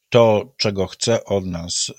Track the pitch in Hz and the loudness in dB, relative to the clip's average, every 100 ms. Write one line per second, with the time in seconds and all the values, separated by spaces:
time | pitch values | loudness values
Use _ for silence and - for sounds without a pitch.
0 | _ 120 113 107 - - 110 98 92 - | _ 4 6 4 -2 -6 -4 -2 -4 -4
1 | - 113 - 101 92 85 87 - - | -2 -2 0 -4 -4 -8 -8 -6 -8